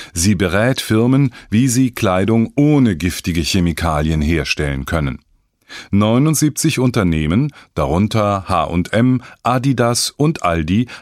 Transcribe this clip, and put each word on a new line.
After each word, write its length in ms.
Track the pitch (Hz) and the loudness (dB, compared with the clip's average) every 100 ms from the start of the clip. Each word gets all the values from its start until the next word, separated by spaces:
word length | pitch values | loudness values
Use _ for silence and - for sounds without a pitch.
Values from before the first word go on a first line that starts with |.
| - | -12
Sie 200 | 87 87 | -2 0
berät 460 | 95 92 92 117 131 | 2 0 2 0 -2
Firmen, 540 | - 110 120 131 139 - - | 0 2 2 2 2 -2 -2
wie 180 | 110 135 | 0 2
sie 220 | 120 131 | 2 0
Kleidung 640 | - 107 92 98 113 113 - | 0 0 0 2 2 0 2
ohne 400 | 147 151 123 85 | 2 4 2 0
giftige 460 | 87 - - 85 | -4 -4 -4 -2
Chemikalien 800 | 76 98 85 78 85 76 78 80 | 0 0 0 0 -2 0 0 0
herstellen 640 | 76 80 71 - 73 67 67 | 0 0 -2 -4 -4 -4 -4
können. 340 | 85 69 - _ _ _ _ _ - - | -4 -4 -6 _ _ _ _ _ -20 -2
Neunundsiebzig 880 | 98 107 120 151 156 151 143 165 127 | 0 2 2 2 2 -2 0 -2 0
Unternehmen, 760 | 127 123 90 80 76 95 147 - - | 0 0 0 0 0 0 -2 -6 -10
darunter 720 | - 71 82 107 110 101 101 92 | -4 -2 0 0 0 0 -2 -2
H 160 | 90 | -2
und 300 | 76 85 87 | -2 -2 -2
M, 280 | 104 123 127 - - | 0 0 0 -4 -6
Adidas 680 | 117 127 127 123 120 120 - | -2 0 0 0 0 -2 -4
und 320 | - 147 156 | -2 -2 0
Aldi, 460 | 87 82 80 98 120 - | -2 -2 0 0 -2 -6